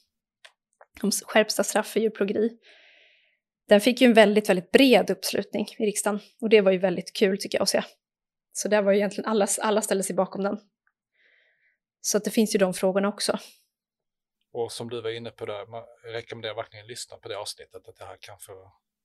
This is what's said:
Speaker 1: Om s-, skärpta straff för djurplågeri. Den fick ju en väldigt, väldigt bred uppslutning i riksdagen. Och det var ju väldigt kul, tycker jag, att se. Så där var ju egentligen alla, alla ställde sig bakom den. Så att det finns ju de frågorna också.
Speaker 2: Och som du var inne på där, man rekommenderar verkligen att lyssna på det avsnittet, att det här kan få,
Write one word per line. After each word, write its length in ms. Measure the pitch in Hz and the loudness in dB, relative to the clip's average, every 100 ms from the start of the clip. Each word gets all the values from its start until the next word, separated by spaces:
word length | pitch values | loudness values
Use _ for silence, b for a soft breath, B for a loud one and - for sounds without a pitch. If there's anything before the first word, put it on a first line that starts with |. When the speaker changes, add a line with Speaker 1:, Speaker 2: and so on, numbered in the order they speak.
| _ _ _ _ - _ _ _ _ - | _ _ _ _ -20 _ _ _ _ -6
Speaker 1:
Om 60 | 202 | -4
s-, 140 | - - | -4 0
skärpta 380 | 220 214 - | 2 2 0
straff 220 | 202 202 208 | -2 -2 -2
för 140 | 214 | -2
djurplågeri. 500 | 220 - 202 208 226 - b b b b b b b b _ _ - | -2 0 -2 0 -2 -4 b b b b b b b b _ _ 4
Den 120 | 208 | 4
fick 200 | 247 247 | 4 6
ju 60 | 254 | 8
en 80 | |
väldigt, 340 | 220 208 208 208 | 8 8 6 2
väldigt 220 | 185 175 | 0 0
bred 400 | - 269 208 185 | 2 6 6 2
uppslutning 560 | 185 - - 196 202 208 - | -4 -4 -6 -4 -6 -8 -4
i 80 | 214 | -4
riksdagen. 340 | 196 208 202 - _ | -2 -4 -4 -8 _
Och 80 | 220 | 4
det 120 | 220 | 4
var 120 | 190 | 6
ju 60 | 185 | 2
väldigt 380 | 190 180 - - | 0 -2 -6 0
kul, 220 | 196 196 | 0 0
tycker 180 | - - | -4 -2
jag, 40 | |
att 60 | 202 | 0
se. 140 | - - _ _ _ _ _ _ | -2 -4 _ _ _ _ _ _
Så 160 | - 196 | -8 -2
där 140 | 208 | 2
var 100 | 196 | 2
ju 60 | 196 | 2
egentligen 320 | 202 196 220 | 0 -4 -2
alla, 160 | 220 202 - | 0 0 0
alla 200 | 220 208 | 0 0
ställde 220 | 214 196 | 0 -2
sig 120 | 190 185 | -2 -2
bakom 260 | 185 196 | -4 -4
den. 160 | 196 208 _ _ _ _ _ _ _ _ _ _ _ _ _ _ | -4 -6 _ _ _ _ _ _ _ _ _ _ _ _ _ _
Så 160 | - 208 | -4 -2
att 80 | |
det 60 | 202 | 0
finns 240 | 233 208 | 0 2
ju 40 | 208 | 2
de 160 | 185 | 0
frågorna 340 | 180 190 196 202 | 0 0 0 0
också. 300 | 202 - 208 B B _ _ _ _ _ _ _ _ _ | -2 -4 -4 B B _ _ _ _ _ _ _ _ _
Speaker 2:
Och 200 | 123 113 | -8 -8
som 160 | - 117 | -8 -12
du 100 | 120 | -10
var 100 | 113 | -8
inne 200 | 113 117 | -10 -12
på 160 | - 110 | -12 -12
där, 200 | 104 101 | -10 -12
man 180 | 117 117 - 117 | -16 -18 -20 -12
rekommenderar 420 | 113 113 117 110 | -12 -12 -12 -10
verkligen 300 | 107 - 107 | -10 -12 -16
att 40 | 104 | -18
lyssna 260 | 120 - - | -16 -16 -16
på 120 | 110 | -12
det 100 | 101 | -10
avsnittet, 500 | 104 - - - - | -12 -14 -18 -20 -20
att 80 | - | -20
det 80 | |
här 120 | 95 95 | -20 -20
kan 180 | - 101 | -20 -20
få, 340 | - 95 98 _ _ _ | -20 -20 -20 _ _ _